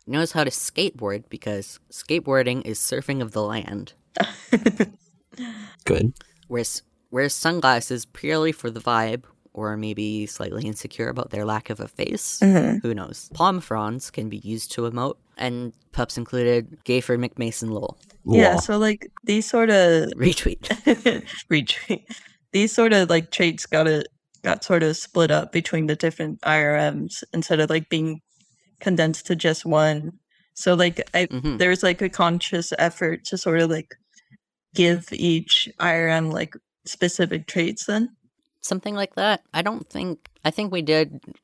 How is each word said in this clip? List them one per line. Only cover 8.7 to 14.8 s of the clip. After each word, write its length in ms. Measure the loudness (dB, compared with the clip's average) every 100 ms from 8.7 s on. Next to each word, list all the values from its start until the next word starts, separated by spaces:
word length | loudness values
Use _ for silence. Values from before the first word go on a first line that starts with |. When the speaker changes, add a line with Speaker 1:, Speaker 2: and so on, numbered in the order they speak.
Speaker 1:
the 100 | -6
vibe, 440 | 0 0 0 -4 -8 _ _
or 240 | -8 -6 -4
maybe 500 | -6 -4 -4 -4 -6
slightly 380 | -8 -8 -6 -6
insecure 420 | -8 -10 -8 -6
about 220 | -6 -6
their 140 | -6
lack 260 | -4 -4 -6
of 100 | -10
a 80 | -10
face. 500 | -6 -6 -4 -6 4
Speaker 2:
Mm-hmm. 380 | 6 6 4 0
Speaker 1:
Who 160 | -2
knows? 360 | -4 -8 -14 -12
Palm 260 | 0 0 0
fronds 500 | -2 -4 -4 -6 -8
can 180 | -8 -8
be 100 | -8
used 340 | -8 -8 -6
to 100 | -4